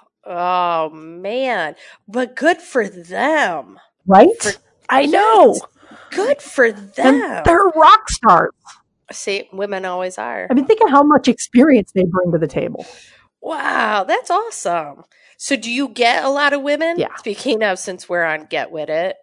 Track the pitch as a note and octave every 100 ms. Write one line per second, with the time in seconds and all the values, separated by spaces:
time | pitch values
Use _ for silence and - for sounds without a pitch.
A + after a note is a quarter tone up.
0 | _ _ - F3 F3+ F3+ F3 E3 D#3+ D#3
1 | D#3+ E3+ G3 B3 C4 G#3 D3+ - - -
2 | - A#3 B3+ B3+ D4+ F4 - B3+ G3 F3+
3 | E3+ F#3+ C4+ D#4 G#3 D#3 F#2+ F#2+ _ _
4 | F#3 F#3+ E4 A#4 G3+ - _ _ - C4
5 | C#4+ F#4 G#4+ G#4+ C4 - - _ _ -
6 | - F4 A4+ C#5+ - - A#3 G3+ G3+ -
7 | C4 C#4+ F#4 E3+ - E4+ F#4+ D#4+ D#4 G#4+
8 | - - A3+ E3+ E3+ - - - _ _
9 | _ - - G3 - F#3+ G3+ F#3+ F#3 F3+
10 | F#3 - A#2 G2+ F#3 B3 C4 A4 G#4 C#4
11 | D4 D4 - - - - D#4 B3 - F#3+
12 | F3+ F#3 F3+ D#3+ D#3 D3 A2+ - - -
13 | - _ _ _ D4 D4+ C#4 - A3 G#3
14 | F#3 G#4+ - F4+ A4+ - F#3 E3+ D3 C#3
15 | _ _ _ _ - C4 A3+ B3 C4 G#3+
16 | A#3 E3+ C4+ C#4+ C#4+ C#4+ C#4 D4 E4 E4+
17 | - - A3+ G3+ C4+ A3 G#3+ F#3 - F3+
18 | - F3 E3 D#3 D#3 D3+ - D#3+ D3 D#3
19 | F#3 -